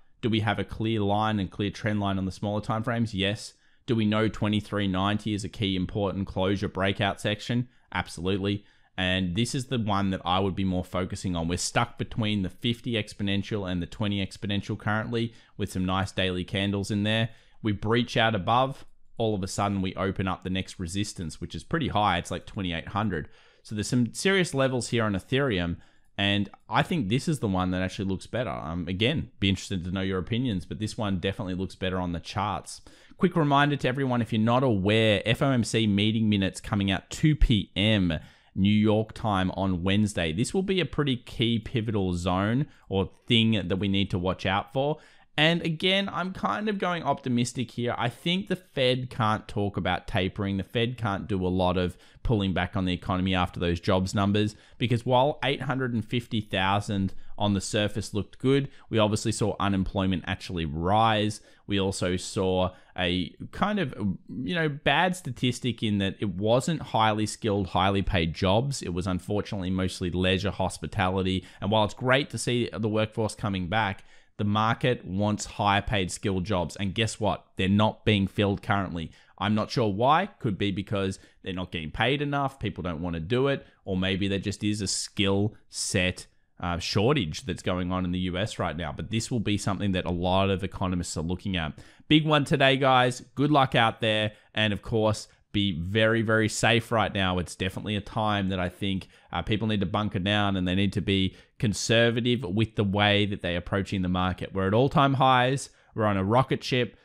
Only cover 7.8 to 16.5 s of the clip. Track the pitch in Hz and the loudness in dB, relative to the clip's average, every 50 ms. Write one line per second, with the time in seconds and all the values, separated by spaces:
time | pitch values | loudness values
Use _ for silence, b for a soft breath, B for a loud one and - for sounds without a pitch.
7.8 | b b - 92 90 - - 80 85 92 101 98 95 101 101 98 b b b b | b b -6 -6 -6 -6 -8 -6 -2 -2 -2 0 0 -2 -2 -2 b b b b
8.8 | b b b 92 92 92 92 95 92 87 85 107 120 - - 139 123 - 135 117 | b b b -2 0 0 2 0 0 0 0 0 0 0 -2 -6 -4 -4 -4 -2
9.8 | 107 107 98 98 98 95 95 90 - 85 90 95 101 98 85 95 95 95 87 90 | 0 0 0 0 0 0 -2 -2 0 0 0 2 2 0 0 0 0 0 0 -2
10.8 | 90 - - 90 92 87 101 - - 95 87 85 82 82 90 87 - - - 123 | -2 -2 -4 -4 -4 -4 -6 -6 -4 -4 -2 -2 -2 -2 -2 -2 -2 0 0 0
11.8 | 120 - - - 110 - - - 110 104 107 101 92 87 - - - 120 117 113 | 0 0 -4 -8 -8 -6 -4 -4 -2 0 0 -2 -2 -4 -6 -4 -2 -2 -2 -2
12.8 | - 123 117 107 107 - - - 101 98 98 98 95 - 113 104 98 90 92 87 | -4 -4 -2 -2 -4 -4 -6 -6 -4 -2 -2 -2 -2 -4 -4 -4 -4 -4 -4 -4
13.8 | 85 - - - 107 101 101 101 95 - - - - 98 101 98 - - 107 - | -4 -6 -6 -4 -4 -2 -2 -2 -4 -6 -8 -10 -6 -4 -4 -4 -4 -4 -8 -4
14.8 | - 110 104 110 110 127 120 117 117 113 B B B B B B 104 - - 95 | -2 -2 -2 -2 -2 -2 -2 -2 -4 -4 B B B B B B -6 -4 -2 -2
15.8 | 92 92 92 95 92 - - - 92 92 90 90 87 - | -2 0 0 0 -2 -2 -2 -2 0 0 0 -2 -4 -4